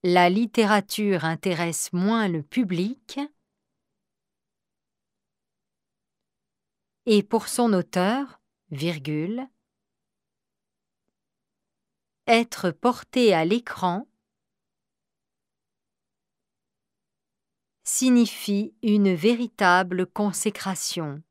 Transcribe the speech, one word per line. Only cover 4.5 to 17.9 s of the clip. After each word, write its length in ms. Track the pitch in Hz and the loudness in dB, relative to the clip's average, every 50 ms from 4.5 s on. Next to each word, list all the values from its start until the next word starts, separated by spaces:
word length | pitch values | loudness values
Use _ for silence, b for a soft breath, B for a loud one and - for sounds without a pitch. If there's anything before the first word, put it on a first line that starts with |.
| _ _ _ _ _ _ _ _ _ _ _ _ _ _ _ _ _ _ _ _ _ _ _ _ _ _ _ _ _ _ _ _ _ _ _ _ _ _ _ _ _ _ _ _ _ _ _ _ _ _ _ | _ _ _ _ _ _ _ _ _ _ _ _ _ _ _ _ _ _ _ _ _ _ _ _ _ _ _ _ _ _ _ _ _ _ _ _ _ _ _ _ _ _ _ _ _ _ _ _ _ _ _
et 180 | 240 220 208 196 | 4 4 4 4
pour 240 | _ - 220 - - | _ -2 -2 -2 -2
son 240 | - - 240 233 | -2 0 0 2
auteur, 720 | 208 180 175 _ - 180 180 196 233 269 285 262 - _ _ _ _ _ _ _ | 2 0 0 _ -2 0 0 0 0 -2 -4 -8 -12 _ _ _ _ _ _ _
virgule, 800 | 156 135 147 170 170 151 135 151 151 151 156 180 220 240 262 254 _ _ _ _ _ _ _ _ _ _ _ _ _ _ _ _ _ _ _ _ _ _ _ _ _ _ _ _ _ _ _ _ _ _ _ _ _ _ _ _ _ _ _ _ _ _ _ _ _ _ _ _ _ _ _ - | -10 -6 -4 -4 -4 -6 -8 -6 -6 -4 -4 -6 -6 -8 -10 -12 _ _ _ _ _ _ _ _ _ _ _ _ _ _ _ _ _ _ _ _ _ _ _ _ _ _ _ _ _ _ _ _ _ _ _ _ _ _ _ _ _ _ _ _ _ _ _ _ _ _ _ _ _ _ _ 2
être 440 | 233 226 233 233 - - - 180 | 2 2 2 0 -6 -4 -4 -4
porté 640 | 160 _ - 240 247 - - _ - 254 247 220 185 | -4 _ -2 -2 -2 -2 -10 _ 0 4 4 4 4
à 120 | 165 160 | 4 2
l'écran 600 | 170 202 240 240 - - - - 180 175 196 269 _ _ _ _ _ _ _ _ _ _ _ _ _ _ _ _ _ _ _ _ _ _ _ _ _ _ _ _ _ _ _ _ _ _ _ _ _ _ _ _ _ _ _ _ _ _ _ _ _ _ _ _ _ _ _ _ _ _ _ _ _ _ _ _ _ _ _ _ _ _ _ _ _ _ _ _ | 0 0 -2 -2 -6 -10 -4 -2 -2 -2 -4 -8 _ _ _ _ _ _ _ _ _ _ _ _ _ _ _ _ _ _ _ _ _ _ _ _ _ _ _ _ _ _ _ _ _ _ _ _ _ _ _ _ _ _ _ _ _ _ _ _ _ _ _ _ _ _ _ _ _ _ _ _ _ _ _ _ _ _ _ _ _ _ _ _ _ _ _ _
signifie 880 | - | -6